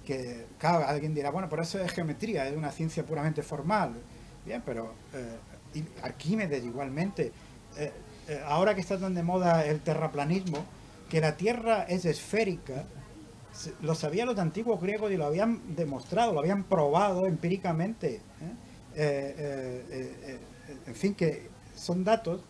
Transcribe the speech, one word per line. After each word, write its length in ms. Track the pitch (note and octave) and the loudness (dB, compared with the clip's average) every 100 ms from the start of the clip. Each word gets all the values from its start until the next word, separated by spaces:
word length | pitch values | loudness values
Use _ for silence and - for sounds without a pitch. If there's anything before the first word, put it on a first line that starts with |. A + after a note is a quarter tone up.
que, 400 | - C3+ B2 A#2+ A2+ - | -6 -6 -6 -10 -14 0
claro, 280 | D#3 E3+ C#3 | 4 6 4
alguien 280 | D3 D#3 | 2 0
dirá, 160 | D3+ C#3+ | 0 0
"Bueno, 180 | D#3+ F3 | -2 -2
pero 140 | D#3 | -2
eso 180 | E3 G3 | -2 -2
es 100 | F3+ | -2
geometría, 560 | F#3 D#3+ - G#3+ F3+ C3+ | -2 -2 -2 -2 0 0
es 80 | |
una 160 | D3+ D3 | -2 -4
ciencia 320 | C3+ D#3+ D#3+ - | -2 -4 -2 -4
puramente 360 | D#3 D#3 D3+ | -2 0 -2
formal". 520 | - D3 D3+ G#3 D3+ A#2 - - - - | -4 -4 2 2 2 -4 -14 -18 -18 -16
Bien, 200 | - A#3 | -8 -8
pero, 300 | F#3 A2+ A2+ A2+ - | -4 -6 -6 -12 -14
eh, 240 | C3+ A#2+ A2+ - - - | -10 -10 -12 -16 -20 -10
y 100 | D3+ D#3 - | -8 -8 -8
Arquímedes 640 | C3 - D3 A3 F#3 C#3+ | -10 -6 0 0 2 -2
igualmente. 640 | A#2+ A#2+ C3+ C3+ F#3+ - B2+ - - - - - | -2 -6 -4 -2 -2 0 -2 -4 -18 -18 -16 -6
Eh, 160 | D3 - - - - | -6 -6 -16 -16 -8
eh, 160 | D3 D3 | -8 2
ahora 280 | D3+ G3 | 6 6
que 60 | F#3+ | 4
está 180 | E3 G3 | 0 -2
tan 140 | F#3+ | 0
de 100 | F3+ | 0
moda 440 | E3+ F#3 F3+ E3 D3+ | 2 4 6 6 6
el 140 | D3+ | 2
terraplanismo, 840 | E3+ D3+ D#3 C#3+ C#3+ F#3 F#3 D3 F3 - - - - | 2 2 0 0 2 2 2 -2 -4 -14 -18 -18 0
que 100 | D#3+ | 4
la 160 | D#3 D3 | 4 4
Tierra 460 | G3 A#3 A3+ G#3+ | 0 2 4 2
es 240 | F3 F3+ E3+ | 4 2 2
esférica, 800 | C#3+ - G#3 G#3+ E3 - C3 C#3 - - - - - - | 0 0 2 2 0 -6 -8 -8 -12 -16 -16 -18 -18 -16
se, 220 | - D#3+ - | -12 -10 -4
lo 120 | D3+ | -2
sabían 320 | D#3+ D#3 F3+ A#3+ | 0 0 0 0
los 120 | G3+ | 2
antiguos 420 | E3 G3 A#3 G3 | 0 0 0 0
griegos 320 | F3+ G#3 G#3+ | 0 0 0
y 60 | F#3+ | 2
lo 80 | D3 | 2
habían 500 | D#3+ A3+ A#3 - D#3+ | 4 2 2 -2 -2
demostrado, 560 | D#3 C3 - F#3+ A#3 | -2 -2 -2 2 4
lo 80 | D#3+ | 4
habían 240 | D#3 G3 | 4 2
probado 640 | F3+ F#3 D3 D#3+ G3+ F3+ F#3+ | 4 6 6 6 6 4 2
empíricamente, 880 | D#3+ E3+ F#3+ F#3+ D#3+ F#3+ A3+ D#3 | 2 0 0 2 2 0 0 -2
¿eh? 60 | A2+ - - D#3+ A#3 - - - D3+ | -2 -10 -12 -12 -12 -14 -18 -10 0
Eh, 380 | D3+ C#3 C#3 D3+ | 2 2 -2 -4
eh, 480 | D3 C#3 B2+ B2 B2 | -4 -4 -6 -8 -8
eh, 480 | C3 B2+ B2+ C#3+ B2 - - - | -8 -8 -10 -12 -12 -14 -18 -16
eh, 80 | C#3 - | -14 -12
en 80 | |
fin, 200 | A#2 G3 | 0 0
que 360 | G3 E3 - - - - - | 4 2 2 -10 -18 -18 -10
son 260 | - F3+ | -2 0
datos 380 | F#3 A3 - F3+ - | 4 4 2 -4 -6